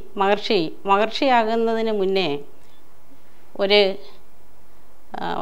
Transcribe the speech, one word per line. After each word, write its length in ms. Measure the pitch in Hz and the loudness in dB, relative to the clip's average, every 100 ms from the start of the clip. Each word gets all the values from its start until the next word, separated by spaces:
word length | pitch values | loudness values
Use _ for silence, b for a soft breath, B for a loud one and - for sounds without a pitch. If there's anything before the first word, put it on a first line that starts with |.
| - 202 | -2 0
മഹർഷി, 400 | 196 202 - 208 156 - 196 | 2 2 2 0 0 -2 2
മഹർഷിയാകുന്നതിന് 1000 | 196 220 - 277 240 220 233 226 226 220 208 | 2 2 2 4 4 4 2 2 2 0 2
മുന്നേ 300 | 190 190 170 143 - - b b b - - - - - - - | 2 2 0 -2 -6 -8 b b b -8 -8 -8 -8 -8 -8 -2
ഒരു, 180 | 196 208 190 196 b b - - - - - - - - - - | 4 6 6 2 b b -8 -8 -8 -8 -8 -8 -8 -8 -8 -4
ആ, 20 | 170 - | -4 -2